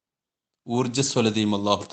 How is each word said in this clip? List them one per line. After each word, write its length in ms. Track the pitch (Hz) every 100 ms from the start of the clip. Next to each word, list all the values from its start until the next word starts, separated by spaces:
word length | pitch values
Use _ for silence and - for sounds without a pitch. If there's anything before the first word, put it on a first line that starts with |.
| _ _ _ _ _ _ -
ഊർജ്ജസ്വലതയും 880 | 120 120 117 135 - 113 107 107 101
അല്ലാഹു 300 | 101 101 101